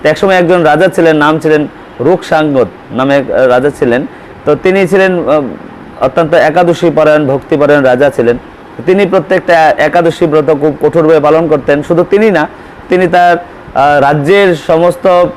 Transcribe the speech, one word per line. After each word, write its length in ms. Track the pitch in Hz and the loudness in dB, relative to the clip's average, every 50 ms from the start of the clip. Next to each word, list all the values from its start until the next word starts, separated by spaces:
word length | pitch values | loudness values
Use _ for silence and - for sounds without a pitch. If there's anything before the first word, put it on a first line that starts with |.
| - | 0
তো 60 | 151 | -2
একসময় 260 | 156 - - 196 190 | -2 0 0 0 0
একজন 280 | 185 175 160 180 180 170 | 0 2 2 2 2 2
রাজা 240 | 151 147 151 180 190 | 2 2 2 2 0
ছিলেন, 280 | - - 170 165 156 | 0 0 0 2 2
নাম 240 | 151 147 147 156 160 | 2 2 0 0 0
ছিলেন 280 | - 160 156 151 151 - - - - - - - | 0 0 0 0 0 -4 -8 -16 -20 -20 -12 -4
রোগসাঙ্গত 680 | 120 147 185 175 - - - 156 156 151 143 135 120 95 - - - - | -2 0 0 -2 -2 -4 -2 -2 0 0 0 -2 -2 -2 -4 -16 -20 -12
নামে 260 | - 113 131 139 139 143 | -6 -4 -2 0 0 -2
এক 80 | 131 - | -2 -2
রাজা 400 | - 98 131 127 123 123 127 147 139 - | -2 0 0 2 2 2 0 -2 -2 -2
ছিলেন। 280 | 156 127 117 123 151 - - - - - - - - | -2 -2 -2 -2 -4 -6 -12 -18 -20 -20 -20 -10 -4
তো 100 | - 151 | -4 -4
তিনি 320 | 143 - 185 185 196 196 165 | 0 0 -2 0 0 0 0
ছিলেন, 420 | 180 196 190 185 185 175 160 120 | 0 0 2 2 0 -2 -2 0
আহ, 120 | 143 156 143 120 82 - - - - - - - - - | -2 -2 -2 -4 -10 -14 -18 -20 -20 -20 -20 -20 -10 -4
অত্যন্ত 340 | - 135 - - 170 151 160 | -4 -2 0 -2 -2 0 0
একাদশী 580 | 170 123 151 151 180 180 170 170 - - 170 147 | 0 2 2 2 0 0 0 0 0 0 -2 0
পরায়ণ, 320 | 160 156 151 151 151 151 131 | 2 2 2 2 2 0 0
ভক্তিপরায়ণ 560 | 135 139 131 - - 147 143 143 147 147 139 | -2 -4 -4 -4 -2 0 2 2 2 2 2
রাজা 260 | 127 123 123 143 143 | 2 2 2 2 0
ছিলেন। 280 | 135 - 123 117 117 123 - - - - - - - - 117 | 0 0 0 0 0 -2 -4 -16 -20 -20 -20 -20 -20 -10 -2
তিনি 200 | 156 185 196 202 | -2 0 0 0
প্রত্যেকটা 640 | 175 226 285 - - 190 180 - - 175 165 160 156 - - | 0 0 -2 -2 0 -4 -4 0 0 0 2 2 2 2 0
একাদশী 480 | - 156 - 175 175 170 160 - 180 | -2 0 0 0 0 0 -2 -2 -2
ব্রত 240 | 160 147 156 147 139 | 0 0 0 2 2
খুব 260 | 156 139 143 156 143 - | 0 0 0 -2 -2 0
কঠোরভাবে 380 | - 147 - 165 160 156 165 156 | -2 -2 0 2 2 2 2 2
পালন 280 | 143 147 151 160 170 160 | 2 2 2 2 0 0
করতেন। 360 | 156 147 - - 147 143 147 | -2 -2 0 0 -2 -2 0
শুধু 220 | - 175 165 180 170 | -2 0 -2 0 0
তিনি 220 | - 202 214 226 | 0 2 2 2
না, 160 | 196 160 151 175 - - - - - - - - | 0 0 -2 -4 -8 -16 -20 -20 -20 -20 -8 -4
তিনি 180 | 185 180 185 175 | -2 0 0 0
তার, 300 | 175 180 175 175 175 170 - - - - - - - | 2 2 2 2 2 0 -2 -10 -20 -20 -20 -10 -4
আহ, 260 | - 135 147 147 147 | 0 0 2 2 2
রাজ্যের 540 | 135 139 147 151 143 147 190 202 202 190 175 | 2 2 0 0 0 0 2 2 2 2 0
সমস্ত 680 | 156 - - 170 165 170 175 170 175 - 190 180 175 180 175 - | -2 -2 -2 0 2 2 0 0 0 0 0 2 2 0 0 -4